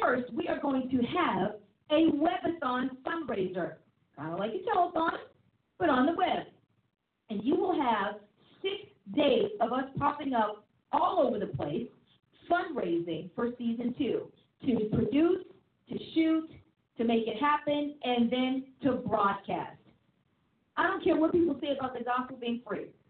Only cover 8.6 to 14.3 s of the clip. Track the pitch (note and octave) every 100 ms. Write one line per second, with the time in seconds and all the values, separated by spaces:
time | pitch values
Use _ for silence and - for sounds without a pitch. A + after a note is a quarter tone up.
8.6 | G4 - - _ G3 G3+ C#4+ A3+ G3+ -
9.6 | A#3 C4 C4+ - C#4+ D4 C#4 A#3+ G#3 G#3
10.6 | _ _ - C#4+ F4+ F#4 B3 G3+ C#3 -
11.6 | D3 E3+ A#3+ - _ _ _ _ - F4
12.6 | F4+ B3+ F3 E3+ E3+ D#3+ F#3 - A#3+ A#3+
13.6 | A#3 A3+ A#3+ - A3+ - -